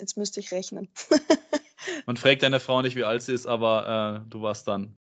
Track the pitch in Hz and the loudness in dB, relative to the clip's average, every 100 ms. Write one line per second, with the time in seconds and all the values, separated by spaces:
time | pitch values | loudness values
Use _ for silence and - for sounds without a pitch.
0 | 196 - 208 - 202 180 190 196 196 - | -10 -6 -6 -8 -6 -6 -6 -10 -12 -14
1 | - 302 - - - - - - - 330 | 2 2 4 2 2 -6 -6 -14 -10 -8
2 | 262 120 135 135 139 135 - 127 131 123 | -6 2 4 4 4 2 2 2 2 0
3 | 110 117 123 123 - 117 113 110 104 110 | 0 0 -2 -4 0 0 4 2 2 -2
4 | 107 107 110 110 107 104 - 101 101 - | -2 -4 -10 -6 -4 -4 -4 -4 -6 -14